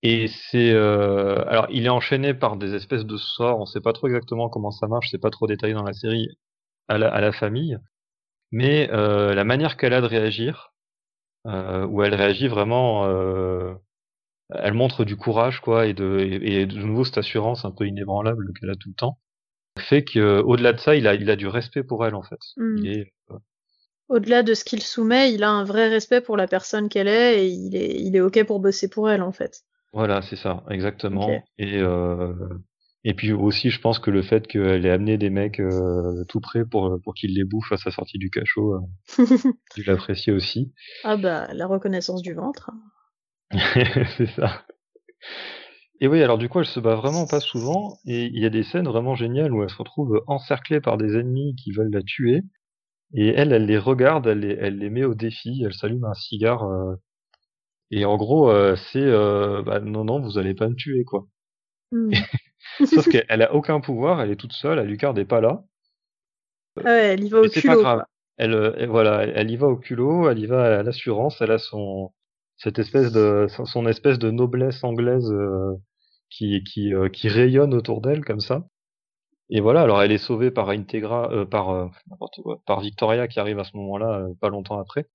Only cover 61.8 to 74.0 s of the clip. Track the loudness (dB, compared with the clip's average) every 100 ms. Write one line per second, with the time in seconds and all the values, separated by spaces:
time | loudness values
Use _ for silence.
61.8 | _ -2 0 0 0 -6 _ _ -20 -2
62.8 | 4 6 6 4 2 2 4 4 0 -2
63.8 | -2 -2 0 0 0 -4 -8 -8 -2 0
64.8 | -2 -2 -2 -2 0 2 2 0 _ _
65.8 | _ _ _ _ _ _ _ _ _ -6
66.8 | 4 4 6 2 2 6 6 6 6 6
67.8 | 6 2 0 _ _ _ 0 2 0 0
68.8 | 0 4 4 4 0 0 -2 0 0 0
69.8 | -4 -2 0 2 2 0 0 2 4 2
70.8 | 0 -4 -4 -2 -2 -2 0 0 -2 -10
71.8 | -8 -8 -10 _ _ _ _ _ -6 -4
72.8 | 0 2 4 4 4 4 0 -2 -6 -2
73.8 | -2 2